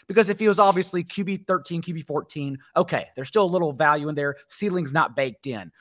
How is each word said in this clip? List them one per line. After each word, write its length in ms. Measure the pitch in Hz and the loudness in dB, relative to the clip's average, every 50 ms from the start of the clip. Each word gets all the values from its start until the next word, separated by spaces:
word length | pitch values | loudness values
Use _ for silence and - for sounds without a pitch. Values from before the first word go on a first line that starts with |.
| _ | _
Because 240 | - 196 214 220 175 | 0 4 4 4 4
if 100 | 202 - | 2 0
he 80 | 220 214 | 2 4
was 100 | 202 185 | 4 6
obviously 460 | 208 196 190 180 180 - - 180 170 | 6 6 6 4 0 -2 -2 -4 -6
Q 200 | 175 - - 202 | -4 -4 -6 -4
B 120 | 175 196 | -4 -4
thirteen, 460 | 190 196 - 190 180 139 - 175 165 160 | -4 -2 -2 -2 -2 -2 -4 -8 -8 -6
Q 100 | - 175 | -6 -8
B 80 | 160 | -10
fourteen, 580 | 139 - 147 151 160 - - 156 143 139 139 135 _ _ - | -8 -6 -4 -4 -4 -6 -8 -8 -8 -8 -8 -10 _ _ 0
okay, 340 | 175 180 175 170 123 90 - _ | 0 0 0 0 -4 -4 -6 _
there's 140 | - 131 - | -12 -8 -2
still 160 | - 214 202 | 2 2 2
a 20 | |
little 280 | 180 170 185 175 156 139 | 2 2 0 0 0 0
value 340 | 123 156 147 147 151 143 151 | 2 2 4 2 2 0 -4
in 60 | 151 | -4
there. 220 | 147 143 143 139 - _ - | -4 -2 -4 -4 -6 _ -10
Ceiling's 460 | - - 202 208 180 180 165 135 135 | -6 -4 -4 -2 -2 -2 -4 -2 0
not 200 | 160 151 - 120 | 0 0 0 0
baked 320 | - 135 131 110 - - | -2 -4 -4 -4 -8 -10
in. 240 | 139 123 104 92 82 - _ | -10 -10 -10 -10 -14 -18 _